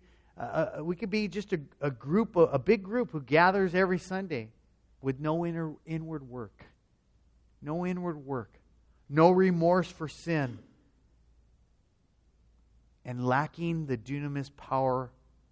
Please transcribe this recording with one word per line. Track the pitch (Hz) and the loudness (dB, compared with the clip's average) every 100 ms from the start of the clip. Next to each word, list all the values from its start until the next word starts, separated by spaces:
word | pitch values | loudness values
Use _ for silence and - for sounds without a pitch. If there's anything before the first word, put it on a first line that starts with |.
| _ _ _ - | _ _ _ -12
uh, | 120 151 156 156 | -6 -2 -2 -4
uh, | |
we | 156 180 | -6 -6
could | 220 | -2
be | 214 208 | -2 -2
just | 190 196 | -4 -4
a, | 175 139 - | -6 -6 -6
a | 143 | -4
group, | 120 135 190 220 175 | -4 0 0 2 6
a, | |
a | 165 135 | 6 6
big | 117 170 | 4 2
group | 190 240 233 | 2 -4 -2
who | 156 | -6
gathers | 123 151 180 196 185 | 2 6 6 6 2
every | 180 190 180 | 2 2 0
Sunday | - 190 196 131 110 - _ _ _ _ | -4 -8 -6 -6 -8 -14 _ _ _ _
with | 135 131 | -6 -4
no | 151 165 | -2 -2
inner, | 170 165 160 - - | -2 -4 -6 -8 -8
inward | 160 160 156 131 | -8 -6 -10 -10
work. | 123 104 - - _ _ _ _ _ _ _ _ - | -12 -12 -16 -20 _ _ _ _ _ _ _ _ -14
No | 143 165 180 | -6 -4 -2
inward | 180 175 151 | -2 -4 -6
work. | 135 131 101 _ _ _ _ _ - | -4 -6 -6 _ _ _ _ _ -2
No | 143 165 | 4 6
remorse | 185 190 175 170 185 175 | 6 4 4 2 2 0
for | - 156 | -6 -12
sin. | - 170 160 131 107 - _ _ _ _ _ _ _ _ _ _ _ _ _ _ _ _ _ _ _ _ _ _ _ | -10 -4 -2 -2 -6 -18 _ _ _ _ _ _ _ _ _ _ _ _ _ _ _ _ _ _ _ _ _ _ _
And | - 123 | -10 -4
lacking | 123 131 156 - 170 165 147 | 0 2 0 -4 -4 -2 -2
the | 120 | -6
dunamis | 107 143 143 143 135 - | -6 -6 -6 -6 -8 -12
power | - 131 131 127 127 - _ _ _ | -4 0 0 0 -4 -12 _ _ _